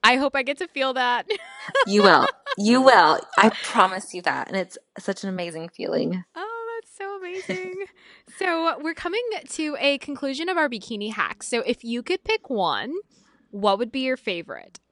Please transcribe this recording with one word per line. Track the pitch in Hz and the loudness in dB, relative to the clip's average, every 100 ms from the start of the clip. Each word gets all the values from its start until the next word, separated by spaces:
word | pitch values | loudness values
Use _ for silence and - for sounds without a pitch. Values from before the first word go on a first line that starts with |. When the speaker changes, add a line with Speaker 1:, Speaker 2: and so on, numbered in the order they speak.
Speaker 1:
I | 220 254 | 6 4
hope | 277 269 | 2 -2
I | |
get | 262 285 | -2 -4
to | 370 | -6
feel | 285 262 | -4 -2
that. | 254 247 240 349 | 0 0 -2 -4
<laughs> | 415 698 - - 539 539 | -8 -8 -14 -4 0 4
Speaker 2:
You | 415 | 8
will. | 403 147 - - - 523 | 8 8 6 -2 -10 -2
You | 208 247 | 4 6
will. | 262 226 160 160 - - | 8 8 8 4 0 4
I | 214 - | 4 4
promise | - 247 185 190 - | -4 4 4 2 -8
you | 180 | -6
that. | 175 131 - | -4 -4 -4
And | 190 | -6
it's | 180 - _ - | -6 -10 _ -12
such | 196 190 | -8 -6
an | 196 | -6
amazing | 185 175 160 170 | -6 -8 -8 -12
feeling. | _ - 180 165 180 175 - | _ -4 -2 -2 -4 -8 -12
Speaker 1:
Oh, | 403 466 453 466 | -12 -10 -10 -12
that's | - _ | -14 _
so | 392 403 | -12 -10
amazing. | 370 370 381 370 370 370 392 | -10 -12 -8 -8 -8 -10 -14
<laughs> | _ _ - _ - | _ _ -20 _ -6
So | 381 330 330 285 | -4 -2 -2 -4
we're | 302 | -8
coming | 330 359 403 480 427 - | -6 -6 -4 -4 -8 -10
to | - 302 294 | -8 -6 -2
a | 277 277 | -2 -2
conclusion | - 285 277 269 339 | -6 -8 -6 -6 -4
of | 349 | -2
our | 302 | -2
bikini | 233 - 220 208 | -4 -10 -8 -8
hacks. | 214 165 - - | -4 -6 -6 -6
So | 233 220 | -4 -2
if | 233 | -6
you | 233 240 | -6 -8
could | 240 370 | -4 -6
pick | - 440 - | -2 -6 -4
one, | 233 175 120 208 349 - _ _ _ _ | -2 0 -2 -4 -8 -12 _ _ _ _
what | 202 202 196 | -2 0 2
would | 226 | -2
be | 262 | -4
your | 262 254 | -4 -4
favorite? | - 180 165 - 50 - _ | -4 -8 -8 -16 -16 -20 _